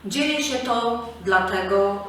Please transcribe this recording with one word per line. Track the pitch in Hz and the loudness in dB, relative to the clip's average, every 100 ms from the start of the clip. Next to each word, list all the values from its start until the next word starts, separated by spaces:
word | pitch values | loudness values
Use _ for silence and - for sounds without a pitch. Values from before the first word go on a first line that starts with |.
Dzieje | 196 285 294 302 | -6 -2 0 0
się | 277 254 | -2 -2
to | 254 233 233 233 - - | -2 0 0 -2 -6 -6
dlatego, | 180 185 185 190 185 196 202 202 | 2 2 2 -2 2 2 2 0